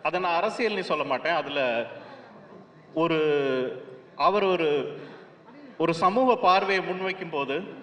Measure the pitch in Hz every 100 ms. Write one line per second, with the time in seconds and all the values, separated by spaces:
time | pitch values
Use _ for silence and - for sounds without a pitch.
0 | 151 175 180 170 208 214 226 202 175 151
1 | 139 127 156 165 139 143 131 117 113 -
2 | - - - - - - - - - 156
3 | 165 160 156 143 135 131 123 - - -
4 | - - 156 202 196 180 156 147 127 -
5 | - - - - - - - - 160 165
6 | 185 214 254 226 185 190 196 190 170 185
7 | 190 185 180 156 135 143 196 -